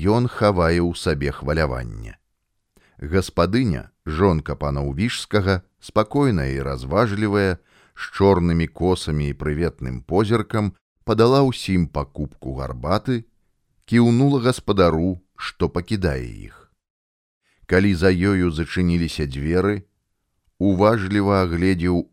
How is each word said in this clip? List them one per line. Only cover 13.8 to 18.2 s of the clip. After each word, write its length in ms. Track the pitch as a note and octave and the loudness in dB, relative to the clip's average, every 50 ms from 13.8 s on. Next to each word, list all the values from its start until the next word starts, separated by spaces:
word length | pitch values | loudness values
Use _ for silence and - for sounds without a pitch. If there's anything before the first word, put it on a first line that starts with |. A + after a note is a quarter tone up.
| _ | _
кіўнула 640 | - A2+ A#2+ A#2+ A#2 A#2+ A#2+ C3+ C#3 C#3+ C3 A2+ | 0 2 4 4 4 4 4 4 2 2 2 2
гаспадару, 720 | B2+ B2 - - - A2+ G2 F2+ E2+ D#2+ D#2+ E2+ F#2 F#2+ F2+ - _ _ | 0 0 0 -2 0 2 4 4 4 4 2 0 -2 -2 -4 -10 _ _
што 320 | - - - - - F2+ | -14 -14 -14 -4 -2 -4
пакідае 560 | D#2 - F2+ F2 - A2 G2+ F#2 E2 C#2 C2 B1 | -2 -2 -4 -6 -4 -4 -2 -2 -2 -2 -4 -6
іх. 460 | A#1 G#1+ G1+ G1+ G#1 - - - _ _ _ _ _ _ _ _ _ _ _ _ _ _ _ _ _ _ _ _ - | -10 -12 -16 -18 -20 -20 -20 -20 _ _ _ _ _ _ _ _ _ _ _ _ _ _ _ _ _ _ _ _ 0
Калі 240 | F#2 F#2 G2 G2+ F#2+ | 2 4 4 4 2
за 160 | D#2+ F2 F#2+ | 4 4 4
ёю 400 | F#2 E2+ | 4 4